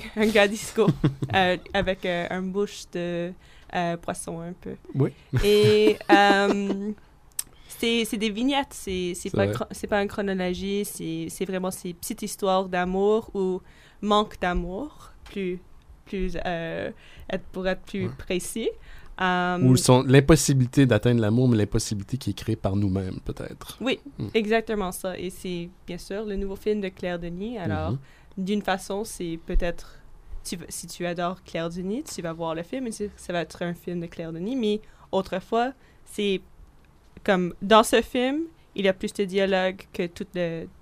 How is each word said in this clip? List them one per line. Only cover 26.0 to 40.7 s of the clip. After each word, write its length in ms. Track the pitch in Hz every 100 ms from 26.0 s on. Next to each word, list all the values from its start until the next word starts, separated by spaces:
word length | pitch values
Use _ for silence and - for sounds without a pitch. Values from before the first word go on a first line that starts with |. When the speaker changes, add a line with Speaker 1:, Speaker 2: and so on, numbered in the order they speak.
| - 202
Speaker 1:
le 100 | 214 196
nouveau 200 | 196 196
film 240 | 214 214
de 80 | 190
Claire 300 | 185 180 175
Denis. 400 | 170 175 214 233
Alors, 340 | 165 156 156
Speaker 2:
Mhm. 60 | 135 - - - -
Speaker 1:
d'une 240 | 185 208
façon, 420 | 202 190 - 196
c'est 340 | 190 - 175 165 -
peut-être, 520 | 180 175 170 - - - - - -
tu 120 | - 180
vas, 80 | -
si 160 | - 170
tu 180 | - 175
adores 380 | 175 175 185
Claire 240 | - 170 165
Denis, 340 | 170 185 226
tu 180 | 320 -
vas 100 | 170
voir 220 | 160 165
le 80 | 160
film 240 | 170 262 247
et 40 |
tu, 200 | 220 208 -
ça 160 | -
va 60 | 175
être 200 | 165 -
un 120 | 175
film 260 | 170 - 175
de 60 | 170
Claire 260 | - 165
Denis. 240 | 165 190 269
Mais 240 | 214 208 - - -
autrefois, 600 | 190 185 190 - 226 247 - - - -
c'est 340 | - 208 190 - - - - - _ - -
comme, 320 | - 185 175 -
dans 200 | 190 220
ce 160 | 233 226
film, 400 | - 254 254 294 330 - -
il 120 | - 190
y 20 |
a 40 |
plus 180 | 190 208
de 120 | -
dialogue 520 | 196 190 196 190 185 190 -
que 140 | - 175
tout 200 | - 196
le 300 | 180 175 165 185